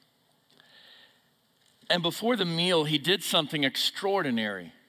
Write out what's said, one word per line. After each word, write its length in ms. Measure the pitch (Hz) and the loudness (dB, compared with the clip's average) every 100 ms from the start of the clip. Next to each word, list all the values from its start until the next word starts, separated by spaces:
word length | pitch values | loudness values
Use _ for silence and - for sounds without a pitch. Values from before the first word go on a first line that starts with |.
| _ _ _ _ _ _ _ - - - - _ _ _ _ _ _ _ - | _ _ _ _ _ _ _ -20 -20 -20 -20 _ _ _ _ _ _ _ -2
And 140 | 156 | 0
before 320 | 165 165 226 247 | 0 -2 0 0
the 80 | |
meal, 400 | 175 165 180 170 | 0 0 2 2
he 140 | 151 151 | 2 0
did 240 | 147 196 | 0 0
something 400 | - 180 151 156 | 2 0 0 0
extraordinary. 1080 | 135 - - - 196 196 147 117 107 95 85 - | 0 0 -2 -2 0 0 0 0 -2 -4 -10 -20